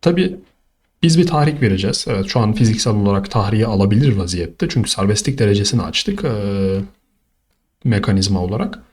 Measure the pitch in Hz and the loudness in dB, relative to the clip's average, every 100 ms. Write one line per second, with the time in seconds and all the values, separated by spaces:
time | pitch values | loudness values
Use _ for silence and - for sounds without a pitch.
0 | 175 175 190 - - _ _ _ _ _ | 2 2 0 -4 -16 _ _ _ _ _
1 | 170 165 170 156 147 147 123 95 95 - | 2 4 2 2 0 2 0 0 -2 -4
2 | - 107 95 123 107 107 117 113 120 104 | -4 -4 -2 0 0 2 2 2 0 2
3 | 101 98 98 113 101 107 110 101 98 104 | 2 0 0 -2 0 0 0 2 2 4
4 | 139 101 90 90 82 - - - 101 - | 2 2 -2 -4 -6 -6 -4 -2 -2 -2
5 | 98 107 - 131 107 101 101 120 - - | 0 0 -2 0 2 2 2 0 -2 -4
6 | - 202 143 107 101 98 98 98 98 _ | -4 -4 -4 -4 -4 -2 0 -2 -6 _
7 | _ _ _ _ _ _ _ _ - 104 | _ _ _ _ _ _ _ _ 0 0
8 | - 98 98 95 90 107 202 - - | 2 0 0 -2 -2 -4 -6 -8 -20